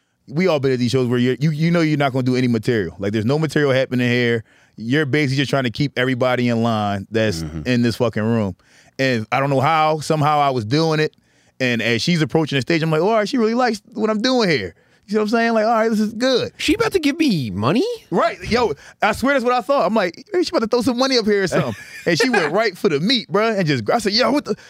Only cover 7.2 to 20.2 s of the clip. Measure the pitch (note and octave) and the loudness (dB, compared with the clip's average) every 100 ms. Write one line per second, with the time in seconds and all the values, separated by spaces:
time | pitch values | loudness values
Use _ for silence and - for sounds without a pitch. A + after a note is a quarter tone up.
7.2 | A2 E2 D#2+ D#2+ F#2+ B2 A#2+ G2+ A#2 G#2+ | 0 -2 -6 -6 -2 0 0 0 -2 0
8.2 | G#2+ A#2 G2+ F#2 _ _ _ - C3+ A#2 | 0 0 -2 -6 _ _ _ -4 -2 -2
9.2 | G#2+ C3 C#3 C3+ C#3+ D#3+ D#3 D#3 - D#3 | -2 -2 0 0 2 2 0 0 -2 0
10.2 | D3 D3+ C#3+ B2+ G#2+ D3 D#3+ D3+ D#3 - | 2 2 2 0 0 0 2 0 -2 -4
11.2 | _ _ _ - B2+ A#2 A2+ A#2 - F3 | _ _ _ -4 -2 0 0 0 0 0
12.2 | D3+ D#3+ D3+ C#3+ - E3+ D#3+ D#3 F#3 A3+ | 2 0 0 -2 0 0 0 0 2 0
13.2 | G#3 C4 A3 A#3 B3 A3 - - G#3+ G#3+ | 0 0 0 0 -2 -2 -8 -4 -2 0
14.2 | B3+ B3+ G3 C#3 F2+ - _ _ - G#3+ | 0 2 2 0 -2 -12 _ _ -4 -2
15.2 | G#3+ A#3 A#3 A3+ G#3+ A3+ A3+ G#3+ G#3+ G#3+ | 0 2 2 2 2 2 2 0 -2 0
16.2 | B3+ A#3+ A#2+ - - F4+ A4 G4 C#4+ E4 | 0 0 -2 -4 -2 0 0 0 0 0
17.2 | D4 E3+ A#2 F2+ A2+ G#3+ A4 A#4 - F3+ | 0 0 -2 -2 0 2 0 -4 -4 0
18.2 | D#4+ G#4 - A3+ A3 C#3 - - G3+ G#3 | 0 -2 -2 0 0 -4 -14 -2 -2 0
19.2 | B3+ C#4 A#3+ B3 - C#4 F#3 A3 F3+ - | 0 2 2 0 0 0 2 0 0 -4